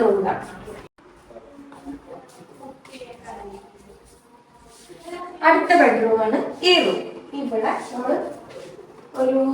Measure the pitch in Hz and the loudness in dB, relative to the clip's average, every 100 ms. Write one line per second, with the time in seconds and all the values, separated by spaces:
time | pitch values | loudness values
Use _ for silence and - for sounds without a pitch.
0 | 220 196 185 - - - - - - _ | 2 2 0 -4 -8 -16 -16 -18 -20 _
1 | - - - - - 285 285 277 277 277 | -20 -20 -20 -20 -20 -20 -20 -18 -16 -16
2 | - - - - - 277 269 - - 262 | -16 -18 -20 -20 -20 -20 -20 -20 -20 -18
3 | 240 233 233 208 202 196 196 202 190 - | -18 -18 -16 -16 -14 -16 -20 -20 -20 -20
4 | - - _ - _ - - - - 349 | -20 -20 _ -20 _ -20 -20 -20 -20 -20
5 | 339 349 359 - 311 359 - 349 254 214 | -14 -12 -12 2 4 6 6 6 6 6
6 | 226 226 220 277 - - 349 349 - 180 | 4 2 2 0 -2 -2 4 4 4 -2
7 | - - - 277 240 220 - - - 247 | -6 -14 -14 -10 -4 -2 -2 -2 -6 -6
8 | 262 339 - - - - - - - - | -2 -2 -4 -12 -16 -18 -18 -18 -20 -20
9 | - - 262 262 269 | -12 -2 2 2 2